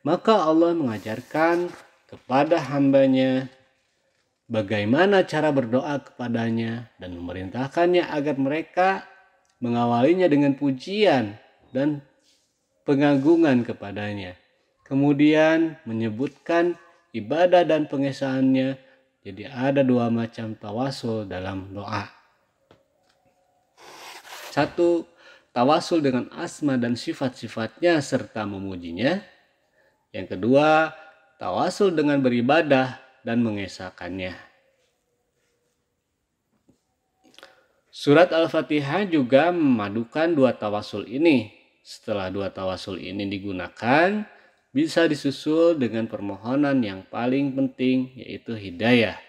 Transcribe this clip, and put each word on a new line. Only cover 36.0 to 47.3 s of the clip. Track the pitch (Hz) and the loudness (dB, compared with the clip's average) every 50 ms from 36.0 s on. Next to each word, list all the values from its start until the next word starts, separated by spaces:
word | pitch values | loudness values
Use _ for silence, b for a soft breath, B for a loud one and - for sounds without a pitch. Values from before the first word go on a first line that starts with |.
| _ _ _ _ _ _ _ _ _ _ _ _ _ _ _ _ _ _ _ _ _ _ _ _ _ _ _ - b b b b b b b b _ _ _ | _ _ _ _ _ _ _ _ _ _ _ _ _ _ _ _ _ _ _ _ _ _ _ _ _ _ _ -20 b b b b b b b b _ _ _
Surat | - - 143 143 156 180 175 160 | -4 2 4 6 6 6 6 4
Al-Fatihah | 160 165 151 - 160 131 - 156 147 139 139 151 190 208 | 0 0 2 0 -4 -2 0 -2 -2 -2 -2 -2 -2 -2
juga | 190 165 151 127 113 131 131 156 175 180 | 0 0 0 2 4 4 4 4 4 2
memadukan | 175 156 139 123 110 101 101 101 113 117 - - 151 160 170 170 | 2 2 2 2 2 0 -4 -4 -6 -6 -4 -2 -2 0 0 2
dua | 147 131 120 113 | 4 2 2 2
tawasul | - 110 104 101 104 107 - - 101 90 | -2 -4 -4 -4 -4 -6 -6 -8 -8 -8
ini. | 87 113 139 165 170 147 120 107 107 - _ _ _ _ _ _ | -8 -4 2 2 4 4 4 0 -4 -16 _ _ _ _ _ _
Setelah | - - - _ - 107 101 95 92 95 | -20 -20 -16 _ -6 -6 -4 -4 -6 -6
dua | 98 98 92 | -6 -6 -6
tawasul | - 98 95 92 92 90 - 104 95 | -6 -6 -6 -6 -6 -6 -8 -10 -10
ini | - - 87 95 101 104 98 | -10 -10 -10 -8 -6 -6 -6
digunakan, | 104 101 95 101 92 87 73 - _ - 107 117 131 156 170 190 208 214 214 b b b b b b b b _ - | -6 -6 -8 -8 -8 -8 -10 -10 _ -4 0 2 4 4 4 2 0 -2 -6 b b b b b b b b _ -2
bisa | 131 160 156 - 170 165 | -2 -2 0 2 2 2
disusul | 165 151 143 - 143 131 - - 151 156 165 165 170 170 | 2 0 0 -2 -6 -6 -4 -4 -2 2 4 4 4 4
dengan | 151 123 110 110 113 113 113 | 2 -2 -2 -2 -4 -6 -6
permohonan | 110 101 101 101 98 95 104 - 131 143 - 277 277 - | -8 -8 -8 -10 -10 -8 -6 -4 0 0 0 2 2 0
yang | - 101 95 95 92 | 0 -2 -6 -10 -14
paling | _ - 107 120 127 | _ -8 -4 -2 0